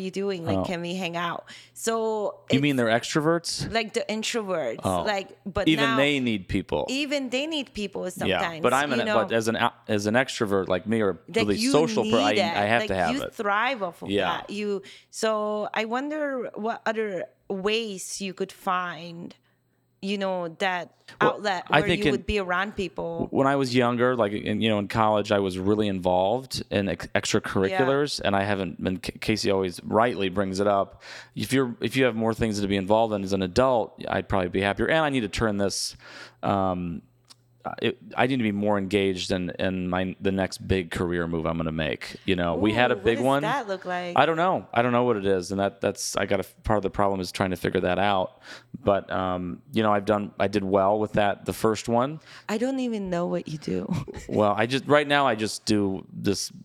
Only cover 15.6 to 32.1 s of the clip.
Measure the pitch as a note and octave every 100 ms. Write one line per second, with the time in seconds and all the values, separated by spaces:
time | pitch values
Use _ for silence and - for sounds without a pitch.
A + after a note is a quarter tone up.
15.6 | G#3 - A3 A#3+ D4 D4+ D4 C4 G3+ -
16.6 | G#3+ A3+ - A3 G#3+ F3+ - _ _ G3
17.6 | F#3+ A3 A3+ F#3 - - G3 F3 F#3+ -
18.6 | - F3+ F3+ D#3+ E3+ E3+ F3 - _ _
19.6 | _ _ _ _ G3 G3+ F#3+ F#3 F3 D#3+
20.6 | G3 F3+ E3 _ - - G#3+ - G#3 F3+
21.6 | - D3 D#3 F3 G#3 G3+ - G#3 F3+ F3+
22.6 | G3+ - F3+ - E3+ E3 - - C3+ C#3
23.6 | C3 B2 A#2+ A#2+ B2 B2+ G#2 G#2 - G#2+
24.6 | A2 G#2 G2 A#2 A2 G#2+ G#2 G#2 G2 F#2
25.6 | F#2+ G#2+ G#2+ F#2+ F2+ F2+ F#2+ B2 C3+ -
26.6 | - - G2 E2 - A2 - G#2+ - G2+
27.6 | F#2+ F#2+ C3 C#3 C#3+ - - G2+ G2 G2
28.6 | F#2+ - F#2+ F#2 - - - G#2+ G2 G2
29.6 | F#2+ E2+ - G2+ A#2+ F#2 G2 F#2 F#2+ F#2
30.6 | G2+ G2+ F#2 - - - - - G#2+ C3
31.6 | B2+ A2+ A2+ B2+ B2+